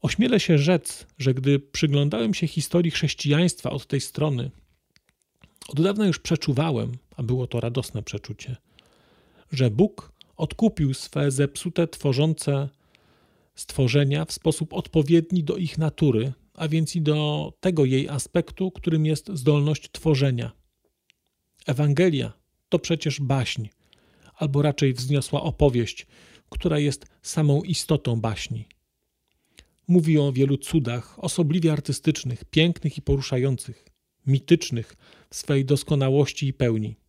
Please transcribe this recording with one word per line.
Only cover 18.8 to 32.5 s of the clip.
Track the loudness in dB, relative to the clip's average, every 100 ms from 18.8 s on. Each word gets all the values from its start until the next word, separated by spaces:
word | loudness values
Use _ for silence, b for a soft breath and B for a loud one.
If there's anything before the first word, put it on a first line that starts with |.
| -2 0 2
jest | -2 -4
zdolność | -2 2 2 2 -2 -6
tworzenia. | -4 0 2 2 0 -6 -12 _ _ _ _ _ _ _ _ _ _ -6
Ewangelia | 0 2 4 2 2 -4 -10 _ _ _
to | -2
przecież | 0 -2 -2 -4
baśń, | 0 0 0 -4 -8 _ b b b b b b
albo | -2 2
raczej | 2 2 0
wzniosła | 0 0 0 0 -2
opowieść, | -2 4 4 4 -2 -6 -18 b b b b
która | -4 -2 0
jest | 0 -2 -10 b
samą | -6 0 4 2
istotą | 0 -6 0 0 0 -2
baśni. | -2 -4 -6 -8 -10 _ _ _ _ _ _ _ b b b b 2
Mówi | 4 6 4
o | 2
wielu | 2 2 0
cudach, | 0 -2 0 -6 -8 -8
osobliwie | -6 -2 0 2 2
artystycznych, | 0 -4 -2 -2 -2 -4 -8
pięknych | -2